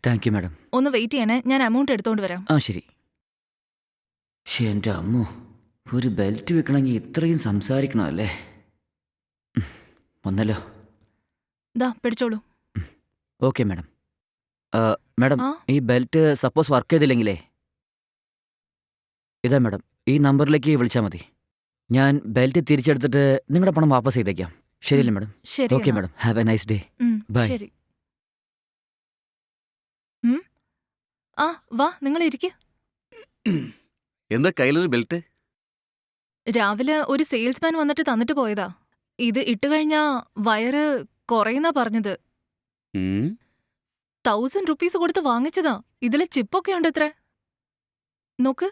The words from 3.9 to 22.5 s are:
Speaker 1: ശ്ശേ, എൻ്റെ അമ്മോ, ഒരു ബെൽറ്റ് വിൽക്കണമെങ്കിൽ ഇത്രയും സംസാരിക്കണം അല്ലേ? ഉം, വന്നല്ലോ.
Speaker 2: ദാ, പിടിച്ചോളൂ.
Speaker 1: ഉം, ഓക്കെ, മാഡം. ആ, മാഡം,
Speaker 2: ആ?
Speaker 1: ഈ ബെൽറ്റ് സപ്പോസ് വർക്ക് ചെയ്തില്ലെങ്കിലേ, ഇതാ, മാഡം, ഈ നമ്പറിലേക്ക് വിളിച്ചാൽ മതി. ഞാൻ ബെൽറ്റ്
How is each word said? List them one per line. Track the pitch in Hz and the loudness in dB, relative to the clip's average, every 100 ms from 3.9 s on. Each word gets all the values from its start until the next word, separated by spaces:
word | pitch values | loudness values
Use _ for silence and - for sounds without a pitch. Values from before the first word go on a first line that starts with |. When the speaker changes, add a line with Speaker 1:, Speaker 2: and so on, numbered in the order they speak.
| _ _ _ _ _ - | _ _ _ _ _ -10
Speaker 1:
ശ്ശേ, | - 113 | -4 -2
എൻ്റെ | 104 110 87 | -2 -2 -4
അമ്മോ, | 92 120 104 - - - _ _ - 123 | -2 -2 -2 -8 -20 -20 _ _ -6 -2
ഒരു | 123 101 | -2 0
ബെൽറ്റ് | 101 110 - 170 | -2 -2 -2 -2
വിൽക്കണമെങ്കിൽ | 139 139 135 113 | 2 0 0 -2
ഇത്രയും | - - 165 165 110 | -4 -4 0 0 0
സംസാരിക്കണം | 101 - 135 135 113 82 | -2 0 -2 0 -2 -2
അല്ലേ? | 80 104 - - - _ _ _ _ _ _ _ _ _ - | -4 -6 -8 -16 -20 _ _ _ _ _ _ _ _ _ -8
ഉം, | 82 - - _ _ _ 98 | -8 -14 -20 _ _ _ -6
വന്നല്ലോ. | 98 107 104 - - - _ _ _ _ _ _ _ _ 233 | -2 -2 -4 -8 -20 -20 _ _ _ _ _ _ _ _ -4
Speaker 2:
ദാ, | 254 226 | -4 -2
പിടിച്ചോളൂ. | 247 226 240 220 _ _ _ - | -6 -2 -4 -4 _ _ _ -12
Speaker 1:
ഉം, | 80 _ _ _ _ _ 131 | -12 _ _ _ _ _ -2
ഓക്കെ, | - 110 | 0 -2
മാഡം. | 85 80 _ _ _ _ _ _ _ _ 110 | -4 -12 _ _ _ _ _ _ _ _ 2
ആ, | 113 - _ - | 2 0 _ 0
മാഡം, | 131 135 185 | 2 2 -2
Speaker 2:
ആ? | - - | -6 0
Speaker 1:
ഈ | 139 120 | 0 2
ബെൽറ്റ് | 123 127 160 156 139 | 0 2 2 4 2
സപ്പോസ് | 131 156 156 | 0 0 2
വർക്ക് | 131 - | 0 2
ചെയ്തില്ലെങ്കിലേ, | 160 147 120 107 87 - _ _ _ _ _ _ _ _ _ _ _ _ _ _ _ _ _ _ _ 123 | 2 4 4 0 -2 -10 _ _ _ _ _ _ _ _ _ _ _ _ _ _ _ _ _ _ _ 2
ഇതാ, | 135 | 2
മാഡം, | 117 98 _ _ - | 2 0 _ _ 0
ഈ | 143 143 | 4 4
നമ്പറിലേക്ക് | 139 143 151 151 147 | 4 4 4 4 2
വിളിച്ചാൽ | 120 127 101 | 2 0 -2
മതി. | 85 - _ _ _ _ _ _ 123 | -6 -18 _ _ _ _ _ _ 2
ഞാൻ | 139 143 - 113 | 4 2 0 0
ബെൽറ്റ് | 131 | 2